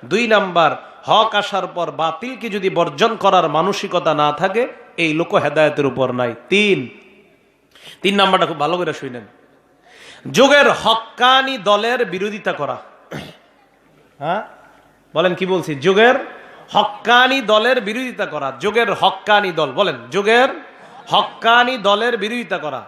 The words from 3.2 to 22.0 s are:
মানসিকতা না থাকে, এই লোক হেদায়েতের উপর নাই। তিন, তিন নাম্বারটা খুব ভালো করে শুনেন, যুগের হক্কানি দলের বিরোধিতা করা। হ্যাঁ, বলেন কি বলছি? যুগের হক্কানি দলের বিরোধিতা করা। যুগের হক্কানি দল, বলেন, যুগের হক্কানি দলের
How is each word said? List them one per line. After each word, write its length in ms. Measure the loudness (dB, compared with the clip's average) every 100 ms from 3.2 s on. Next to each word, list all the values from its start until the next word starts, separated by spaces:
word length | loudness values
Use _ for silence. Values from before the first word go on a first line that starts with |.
| 2 4 2
মানসিকতা 640 | 0 0 -2 -4 -2 0
না 180 | 0 0
থাকে, 360 | 0 -2 -2 -4 -8 -20 -4
এই 180 | -2
লোক 200 | 0 0
হেদায়েতের 520 | 0 0 2 2 2 -2
উপর 260 | 0 -2
নাই। 220 | 0 -4 -6 -2
তিন, 400 | 0 2 0 -2 -14 -20 _ _ _ _ _ _ _ -20 -2
তিন 120 | 0
নাম্বারটা 320 | 2 2 4 0
খুব 140 | 0
ভালো 160 | -2 -2
করে 160 | -4
শুনেন, 340 | -6 -10 -12 -18 _ _ _ _ _ _ -20 -20 -18 -4
যুগের 400 | 4 6 6 4
হক্কানি 880 | 2 0 -2 -4 0 2 4 2 -4
দলের 460 | 0 0 0 -2
বিরোধিতা 480 | -4 -4 -6 -6 -6
করা। 240 | -6 -6 -8 -12 -20 _ -16 -16 -20 _ _ _ _ _ _ _ _
হ্যাঁ, 240 | -4 -4 -6 -20 -20 _ _ _ _
বলেন 200 | 0 0
কি 120 | 0 -2
বলছি? 280 | -2 -2
যুগের 400 | -2 0 4 4 4 -4 -16 -20 -20 -4
হক্কানি 680 | 0 0 -4 2 4 4 2
দলের 400 | 2 2 2 0
বিরোধিতা 460 | -2 -6 -8 -8 -8
করা। 260 | -6 -8 -4
যুগের 340 | -2 0 0
হক্কানি 580 | 0 0 -2 2 2 2
দল, 200 | -2 -4
বলেন, 220 | 0 -2 -2 -6
যুগের 380 | -4 2 2 2 -2 -16 -20 -20 -20 -2
হক্কানি 680 | 0 0 -2 2 2 2 0
দলের 400 | 0 0